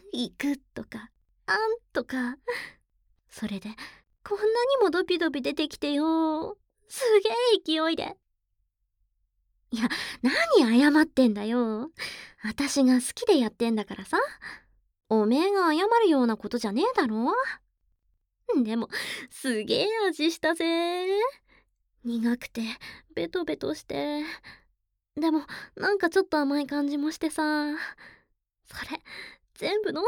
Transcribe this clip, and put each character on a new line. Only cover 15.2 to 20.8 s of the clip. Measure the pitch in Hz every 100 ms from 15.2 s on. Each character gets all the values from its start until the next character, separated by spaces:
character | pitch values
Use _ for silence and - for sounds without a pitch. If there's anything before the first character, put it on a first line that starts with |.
| 214
め | 262 381
え |
が | 403 339
謝 | 302 403 466
る | 427
よ | 285
う | 240
な | 214
こ | 202
と | 240
じ | 214
ゃ |
ね | 208
え | 440
だ | 494 262
ろ。 | 214 247 453 539 - _ _ _ _ _ _ _ _ - 370
で | 220 233
も、 | 214 - - - -
す | - 269 220
げ | 214 -
え | 370 440 392
味 | 311 311
し | 330
た | 311
ぜ。 | 330 330 330